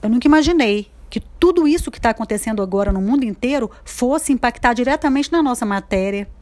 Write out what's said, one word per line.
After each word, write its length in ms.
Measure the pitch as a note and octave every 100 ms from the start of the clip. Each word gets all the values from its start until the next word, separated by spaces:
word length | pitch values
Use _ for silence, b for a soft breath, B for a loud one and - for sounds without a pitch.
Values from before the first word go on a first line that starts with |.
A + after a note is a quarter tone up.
eu 60 | G#3+
nunca 180 | A#3+ C#4+
imaginei 640 | D#4 D4 E4+ A#3 G#3 G3+ - -
que 120 | A3
tudo 480 | - - F4 F4+ D4+
isso 240 | E4 -
que 80 | -
tá 100 | A#3
acontecendo 500 | A3+ A3 G#3 A3 G#3+
agora 300 | F#3+ G3 G3+
no 100 | F#3+
mundo 240 | G3 C#4
inteiro 460 | B3 F#3 B3 C#4 A3+ B
fosse 480 | - - B3 D4+ -
impactar 400 | C4 B3 - A#3+
diretamente 580 | A#3 B3 D4+ D4 C4+ C#4+
na 100 | E4+
nossa 240 | D4 B3
matéria. 640 | G#3+ G3 - F#3+ G3 G3+ G3+ -